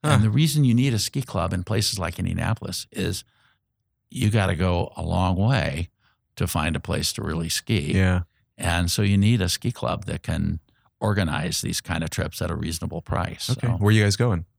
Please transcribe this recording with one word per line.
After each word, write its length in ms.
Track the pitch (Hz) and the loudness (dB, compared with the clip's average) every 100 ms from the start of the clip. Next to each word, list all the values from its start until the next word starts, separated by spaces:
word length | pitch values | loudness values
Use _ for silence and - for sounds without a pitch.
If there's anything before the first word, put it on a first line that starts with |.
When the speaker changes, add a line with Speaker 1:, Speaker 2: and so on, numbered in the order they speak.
Speaker 1:
And 100 | 147 | 4
Speaker 2:
Huh. 40 | 143 | 4
Speaker 1:
the 100 | 110 | 4
reason 340 | 110 156 147 | 4 2 4
you 100 | 135 | 4
need 200 | 117 135 | 4 4
a 60 | 113 | 0
ski 220 | - 143 | -2 -4
club 320 | 131 - 85 | -4 -2 -2
in 100 | 90 | -2
places 340 | 90 104 104 98 | -2 0 0 -2
like 200 | 85 87 | -6 -4
Indianapolis 680 | 90 85 82 113 - - - | -4 -2 -2 -4 -6 -10 -10
is 320 | - - 92 - _ _ _ _ _ _ _ _ | -4 -4 -4 -10 _ _ _ _ _ _ _ _
you 200 | - 107 | 0 2
gotta 260 | 107 95 87 | 2 2 2
go 380 | 92 87 - - | 0 0 -2 -4
a 80 | |
long 320 | 80 87 92 90 | -4 0 2 2
way 540 | 104 131 71 71 90 _ _ _ _ - | 2 2 0 -4 -8 _ _ _ _ -6
to 120 | 87 | -2
find 280 | 82 78 82 | 0 -2 -2
a 40 | |
place 320 | - 76 78 | -4 -4 -2
to 100 | - | -4
really 260 | 78 82 82 | -4 -4 -4
ski. 440 | - - 107 71 | -6 -2 -2 2
Speaker 2:
Yeah. 280 | 95 92 90 - _ _ _ | 2 4 2 -2 _ _ _
Speaker 1:
And 320 | 87 85 85 | -2 0 0
so 100 | - | 2
you 160 | 101 98 | 2 4
need 240 | 101 120 | 4 4
a 80 | 90 | 2
ski 220 | - - | -2 -4
club 340 | - - 85 - | -4 -4 -4 -4
that 180 | 80 | -8
can 360 | - 80 80 80 _ _ _ _ | -4 -2 -2 -4 _ _ _ _
organize 600 | - 101 85 71 76 - | -2 0 0 -2 -4 -4
these 200 | - 85 | -4 -6
kind 220 | - 82 | -4 -4
of 60 | 80 | -4
trips 320 | - - - | -4 -6 -4
at 80 | 85 | -6
a 60 | 82 | -4
reasonable 460 | 80 82 - 82 | -4 -6 -6 -8
price. 480 | - 87 87 - - | -4 -2 -2 -6 -6
Speaker 2:
Okay. 180 | 127 120 | -2 -2
Speaker 1:
So, 60 | |
Speaker 2:
Where 160 | 113 101 | 2 4
are 20 | |
you 120 | 110 | 6
guys 120 | 104 101 | 4 2
going? 300 | 120 92 85 | 2 0 -4